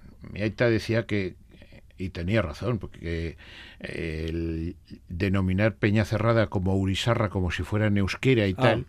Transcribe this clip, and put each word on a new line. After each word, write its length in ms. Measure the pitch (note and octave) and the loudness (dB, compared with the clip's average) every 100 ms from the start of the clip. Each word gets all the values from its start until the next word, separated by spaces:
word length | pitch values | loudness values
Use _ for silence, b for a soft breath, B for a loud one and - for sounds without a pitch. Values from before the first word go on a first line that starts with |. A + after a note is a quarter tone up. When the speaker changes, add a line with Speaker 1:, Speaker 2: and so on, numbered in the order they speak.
| - - - | -20 -20 -12
Speaker 1:
mi 100 | F2 | -6
aita 280 | G#2+ - A#2+ | -4 0 2
decía 360 | A2 - A2+ G#2+ | 2 0 -2 0
que, 300 | G#2 F#2 - - - - - - - | -2 -4 -8 -20 -20 -20 -20 -20 -10
y 120 | F#2 | -8
tenía 300 | F2+ F2 A2+ | -6 0 0
razón, 380 | E2+ D2+ G2+ A2+ | 0 -4 -4 -4
porque, 560 | - - E2+ E2 E2 - B B B B | -6 -10 -6 -4 -6 -8 B B B B
eh, 440 | - - E2 D#2 E2 | -12 -8 -6 -6 -4
el 460 | E2 E2 E2 E2 - - - - | -4 -4 -4 -6 -8 -16 -20 -10
denominar 640 | F2 G2+ G2 F#2 F#2 A2 - | -2 0 2 2 2 2 2
Peñacerrada 720 | A2 G#2+ G2+ G#2 A2 A#2 G2+ | 2 2 2 2 2 2 2
como 300 | G2+ F#2 F#2+ | 0 0 2
Urizarra, 500 | F#2+ F#2 - G#2+ G#2+ | 2 0 0 0 0
como 220 | G2 F2+ | 0 -2
si 120 | - | -2
fuera 240 | F2 G#2+ G#2+ | -2 0 2
en 100 | G2+ | 2
euskera 500 | F#2+ - C3 B2+ G2 | 2 0 2 4 2
y 60 | F#2 | 4
Speaker 2:
Ah, 40 | |
Speaker 1:
tal, 240 | B2+ A2 | 2 2